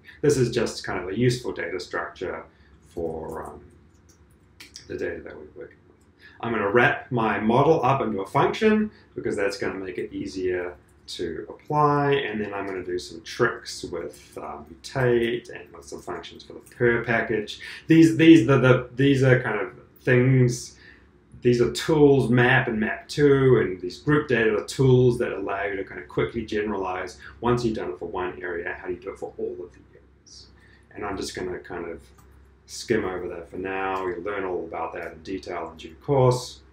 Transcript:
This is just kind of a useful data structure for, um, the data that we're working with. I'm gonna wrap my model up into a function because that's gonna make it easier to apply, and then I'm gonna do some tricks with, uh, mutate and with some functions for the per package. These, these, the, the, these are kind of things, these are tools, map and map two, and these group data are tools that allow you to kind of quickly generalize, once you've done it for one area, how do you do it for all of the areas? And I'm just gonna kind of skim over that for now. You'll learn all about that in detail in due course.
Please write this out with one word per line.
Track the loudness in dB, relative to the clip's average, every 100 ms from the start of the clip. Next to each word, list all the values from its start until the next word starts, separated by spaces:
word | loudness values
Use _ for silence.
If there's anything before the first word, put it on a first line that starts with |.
| -20 0
This | 2 4
is | 2
just | 0 -2 -6
kind | -8 -8
of | -6
a | 0
useful | 2 0 -6
data | -8 -8 -8
structure | -8 -8 -8 -10 -10 -10 -14 _ _ _ _
for, | -8 -8 -8 -10 -12 -14
um, | -16 -20 _ _ _ _ _ _ _ _ -20 -20 -20 -12
the | -8
data | -8 -8
that | -14 -18
we're | -18 -18
working | -20 _ _
with. | _ _ _ -20 -10
I'm | -6
gonna | -2 2
wrap | 4 2 0 -6
my | -2 -2 0
model | 2 4 4 4 2
up | 0
into | -2 -4
a | -2
function | 0 0 2 2 2 0 -8 _
because | -8 -6 -2
that's | -2 -2
gonna | -6 -6
make | -10 -8
it | -8
easier | -8 -8 -6 -4 -4 -6 -12 _ _ -16
to | -8 -8 -8 -12
apply, | -16 -4 0 2 2 2
and | 0 -2 -6
then | -6 -6
I'm | -8
gonna | -8
do | -6 -8
some | -8 -16
tricks | -12 -2 -2 -2 -12 -14
with, | -10 -10 -10 -14 -20 -14
uh, | -14 -14
mutate | -18 -20 -10 -2 2 2 0 -4 -10
and | -18 -18 -20
with | -16
some | -16
functions | -12 -12 -14 -20
for | -20
the | -20
per | -14 0 2 2
package. | 0 -2 0 -4 -4 -12 -16 -8 4
These, | 8 8 8
these, | 10 10 8
the, | 4
the, | 6 4 2 2
these | 4 4
are | 6 4
kind | 2 -4
of | -6 -12 -20 _
things, | 2 4 6 6 4 0 -10 -20 -20 -20 _ _ _ 0
these | 2 4
are | 2
tools, | 0 0 6 6 6 4
map | 4 6 4 2
and | -2
map | -4 -6 -8
two, | 2 4 6 6 4
and | 2 -4
these | -10 -6
group | 0 0 2
data | 2 2 0
are | -4
tools | 2 6 6 6 2
that | -2
allow | -4 -6 -6 -6
you | -6
to |
kind | -8 -12
of | -8
quickly | -4 -4 -4 -6
generalize, | -4 -4 -4 -6 -6 -10 -14 -20 -4
once | -2 0
you've | 0 -4
done | -8
it | -10
for | -10
one | -6 -8 -8
area, | -10 -8 -8 -10
how | -10
do |
you | -10
do | -12
it | -12
for | -14 -10
all | -10
of | -10 -16
the | -18 _
areas? | -20 _ _ _ -20 -20 _ _ _ _ -12
And | -10
I'm | -8
just | -8 -8
gonna | -8 -10
kind | -10 -10 -10
of | -12 -18 _ -20 -20 _ _ -18
skim | -12 -2 -2
over | -2 -8 -10
that | -12 -14
for | -10
now. | -8 -4 -4 -4 -4
You'll | -6
learn | -8 -6
all | -6 -6
about | -8 -8 -8
that | -10 -12
in | -14
detail | -10 -10 -8 -10 -10
in | -14
due | -20 -12
course. | -2 4 4 4 -4 -16 _